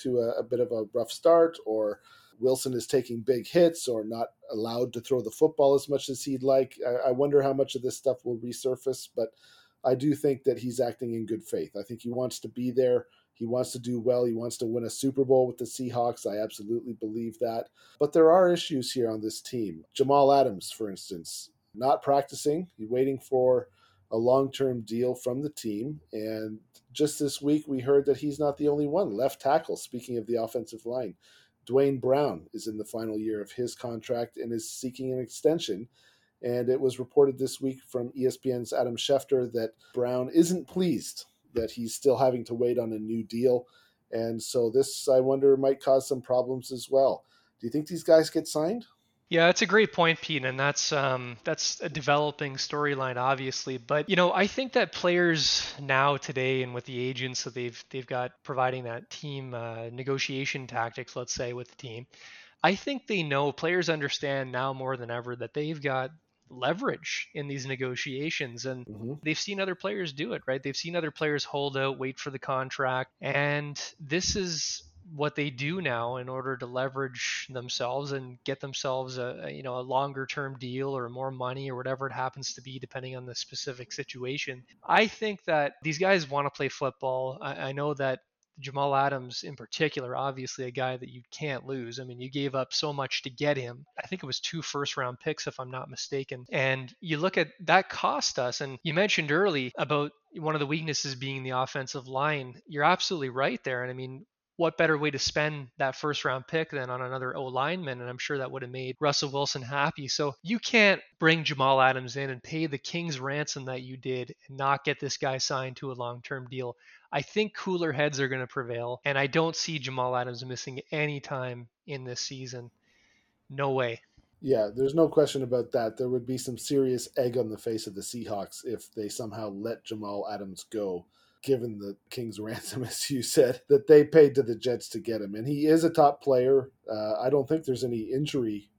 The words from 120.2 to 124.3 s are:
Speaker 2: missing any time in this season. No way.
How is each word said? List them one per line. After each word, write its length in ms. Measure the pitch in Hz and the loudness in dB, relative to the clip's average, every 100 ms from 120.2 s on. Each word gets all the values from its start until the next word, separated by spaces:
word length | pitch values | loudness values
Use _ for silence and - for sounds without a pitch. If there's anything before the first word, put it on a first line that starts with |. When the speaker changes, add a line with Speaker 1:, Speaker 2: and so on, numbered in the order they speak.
| 127 123 127 | -2 -6 -8
Speaker 2:
missing 340 | 123 143 131 - | -10 -10 -10 -6
any 280 | 156 151 143 | -2 -2 -2
time 480 | - 135 127 120 120 _ - | -6 -6 -6 -8 -14 _ -12
in 200 | 139 127 | -10 -8
this 160 | 123 | -8
season. 500 | - 131 127 123 120 _ _ _ _ _ _ _ - | -8 -8 -12 -12 -16 _ _ _ _ _ _ _ -12
No 220 | 139 139 | -2 2
way. 280 | 131 120 113 _ _ _ | 2 2 -2 _ _ _